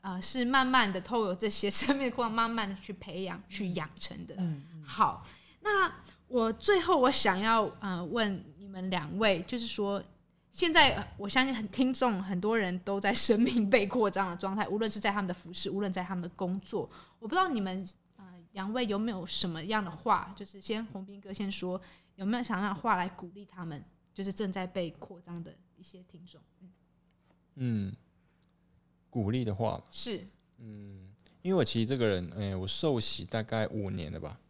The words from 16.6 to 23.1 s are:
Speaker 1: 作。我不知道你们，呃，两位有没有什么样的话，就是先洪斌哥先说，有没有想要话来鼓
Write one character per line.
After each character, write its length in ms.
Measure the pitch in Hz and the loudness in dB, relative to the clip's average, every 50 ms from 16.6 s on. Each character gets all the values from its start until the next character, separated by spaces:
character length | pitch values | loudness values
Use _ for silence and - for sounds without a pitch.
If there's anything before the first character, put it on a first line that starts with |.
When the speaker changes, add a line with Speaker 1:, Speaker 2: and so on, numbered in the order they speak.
Speaker 1:
作。 280 | - - - 185 - - - - - - _ _ | -6 -4 -4 -4 -4 -6 -12 -20 -20 -20 _ _
我 80 | 226 | -8
不 80 | 208 330 | -2 0
知 20 | |
道 120 | 370 381 359 | 2 2 2
你 120 | 277 214 | 0 -2
们， 240 | 196 190 185 190 185 180 - _ _ _ _ | -2 -2 -4 -6 -8 -10 -14 _ _ _ _
呃， 80 | - 196 185 180 175 170 _ | -20 -20 -20 -20 -20 -20 _
两 200 | _ 196 190 202 | _ -6 -6 -2
位 140 | 220 254 247 | -2 -2 0
有 120 | 214 202 202 | 0 0 -2
没 120 | 220 233 | -2 -2
有 160 | 202 185 170 | -4 -4 -4
什 220 | - - - - 180 | -4 0 0 0 0
么 140 | 165 160 160 | -2 -4 -4
样 200 | 196 220 214 202 | -2 -2 -2 -2
的 60 | 175 | -4
话， 420 | 156 - - - 196 175 185 180 196 | -8 -4 2 2 2 2 2 -6 -12
就 80 | - 202 | -16 -16
是 160 | - - 196 | -18 -18 -14
先 240 | - - 220 220 226 | -6 -4 -4 -4 -4
洪 180 | 214 - 196 190 | -8 -10 -12 -12
斌 160 | 196 202 202 | -12 -16 -18
哥 120 | 196 196 | -12 -12
先 180 | 196 - 202 196 | -6 -4 -4 -2
说， 300 | 196 - 180 180 180 190 185 - - - _ _ _ | -2 -2 -2 -4 -4 -6 -8 -14 -20 -20 _ _ _
有 100 | - 196 | -4 -2
没 100 | 202 233 | -2 0
有 60 | 247 | 0
想 200 | 247 240 214 185 | -2 -2 -2 -2
要 120 | 202 202 196 | 0 -2 -4
话 220 | 151 - 233 202 | -2 0 0 2
来 120 | 180 175 | 2 0
鼓 220 | 185 | -4